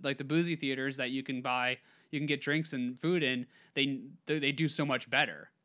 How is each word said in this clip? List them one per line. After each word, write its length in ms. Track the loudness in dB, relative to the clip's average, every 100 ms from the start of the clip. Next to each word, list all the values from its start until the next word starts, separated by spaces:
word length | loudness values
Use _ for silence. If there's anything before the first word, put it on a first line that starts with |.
like, 160 | -4 -4
the 60 |
boozy 320 | 0 2 2 0
theaters 400 | -2 0 -2 -2
that 140 | -2
you 120 | -2
can 200 | -2 -4
buy, 360 | 0 0 0 -2 -8 -20 _
you 80 | -2
can 80 | 0
get 140 | 0
drinks 320 | 2 0 0
and 260 | -2 -4 -2
food 240 | 0 2
in, 240 | 2 0 -4 -14 -4
they, 260 | 0 0 0 -8 -8 -2
they, 140 | 0
they 100 | 2
do 160 | 2 0
so 180 | 0
much 240 | 0 0 2
better 420 | 2 2 -2 -14 _